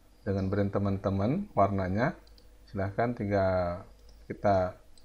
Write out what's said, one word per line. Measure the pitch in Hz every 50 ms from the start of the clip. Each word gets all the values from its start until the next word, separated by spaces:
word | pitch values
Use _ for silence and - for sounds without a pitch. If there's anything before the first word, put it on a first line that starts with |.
| - - - -
dengan | - 104 95 98 95
brand | 95 98 101 101 98
teman-teman | - 101 98 101 98 95 - 101 98 98 98 113 143 196 202 - - 104
warnanya, | 98 98 98 98 95 90 92 107 123 170 - - - - - - - - - - - -
silahkan | - 101 95 98 101 - 117 120
tinggal | 120 - 110 101 104 98 95 95 92 92 90 87 87 90 - - - - - - - - - -
kita | - - - 104 98 95 90 90 - - - - - -